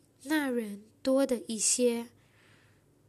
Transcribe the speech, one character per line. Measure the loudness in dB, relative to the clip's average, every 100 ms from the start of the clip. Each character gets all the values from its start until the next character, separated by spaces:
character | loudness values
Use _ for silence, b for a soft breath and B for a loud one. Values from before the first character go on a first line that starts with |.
| _ _
那 | -4 -2 0
人 | -2 -4 -10 -16 _
多 | 2 2
的 | 2 0 -4
一 | -2
些。 | 0 2 2 0 -6 _ b b b b b b b _